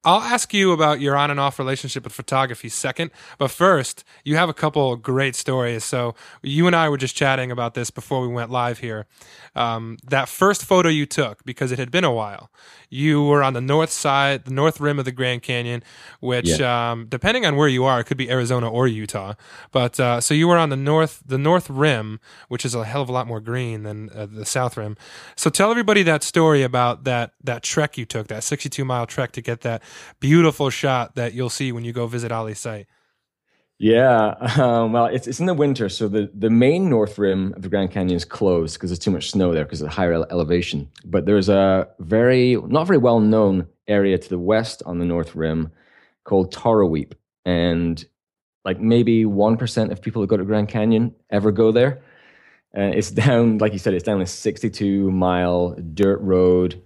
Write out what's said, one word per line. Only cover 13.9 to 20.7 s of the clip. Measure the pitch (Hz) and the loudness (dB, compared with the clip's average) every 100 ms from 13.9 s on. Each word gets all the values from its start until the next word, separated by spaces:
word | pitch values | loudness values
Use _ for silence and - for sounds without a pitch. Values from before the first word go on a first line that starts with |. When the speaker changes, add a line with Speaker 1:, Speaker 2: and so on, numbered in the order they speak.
Speaker 1:
side, | - 151 139 139 139 131 | -2 0 2 2 -2 -6
the | |
north | 131 156 - | 0 0 0
rim | 147 143 | -2 -2
of | 131 | -6
the | |
Grand | 127 127 123 | -4 -4 -4
Canyon, | - 123 120 120 - - - - | -4 -6 -4 -8 -10 -20 -20 -10
which, | 123 123 123 80 | -4 -2 0 0
Speaker 2:
Yeah. | 127 120 120 | 2 0 -2
Speaker 1:
um, | 117 113 | -4 -8
depending | 123 190 240 196 | -4 -2 0 0
on | 143 | 2
where | 151 | 2
you | 127 | 2
are, | 131 127 | 2 0
it | 113 | -2
could | 127 | -4
be | 123 | -2
Arizona | 127 120 127 117 | -2 0 -2 -2
or | 117 127 | 0 0
Utah. | 107 107 107 95 110 - - - | 0 -8 -10 -10 -12 -16 -20 -4
But, | 131 123 - | 0 0 0
uh, | 127 120 | 0 0
so | - | 0
you | 147 170 | 2 4
were | 170 | 4
on | |
the | 160 | 2